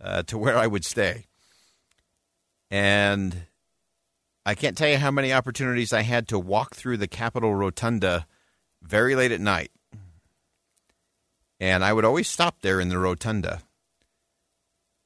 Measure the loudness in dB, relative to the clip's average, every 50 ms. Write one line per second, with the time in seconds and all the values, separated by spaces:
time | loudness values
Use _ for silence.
0 | -10 -6 -4 -4 -4 -4 -6 -2 0 0 2 2 2 2 0 -2 -4 -4 -2 0
1 | 0 0 0 -4 -10 _ _ _ _ _ _ _ _ _ _ _ _ _ _ _
2 | _ _ _ _ _ _ _ _ _ _ _ _ _ _ -2 0 2 2 4 4
3 | 2 2 2 0 -2 -4 -6 -8 -12 -16 _ _ _ _ _ _ _ _ _ _
4 | _ _ _ _ _ _ _ _ _ -4 -2 -2 -2 -4 0 0 2 2 2 2
5 | 2 2 0 0 0 2 2 0 0 0 -4 -4 -4 -2 0 -2 0 0 0 0
6 | 0 2 0 -2 0 -2 -2 -4 -2 0 0 0 -2 -2 -8 -10 -6 -6 -4 -4
7 | -4 -6 -6 -6 -6 -4 -2 0 0 2 2 2 0 -2 -2 -2 -2 -2 0 0
8 | 2 0 0 0 -2 -6 _ _ _ _ _ _ _ _ _ _ -10 -2 0 2
9 | 2 4 4 4 2 2 2 0 0 0 0 0 -2 -6 _ _ _ _ -20 -20
10 | -20 -20 -20 _ _ _ _ _ _ _ _ _ _ _ _ _ _ _ _ _
11 | _ _ _ _ _ _ _ _ _ _ _ _ 0 2 2 4 4 2 2 4
12 | 4 4 4 2 0 -2 -2 0 0 0 0 _ 0 0 2 2 0 0 0 0
13 | 0 -2 -2 -2 -4 -4 -4 -4 -4 -4 -6 -8 -12 _ _ _ _ _ _ _
14 | _ _ _ _ _ _ _ _ _ _ _ _ _ _ _ _ _ _ _ _
15 | _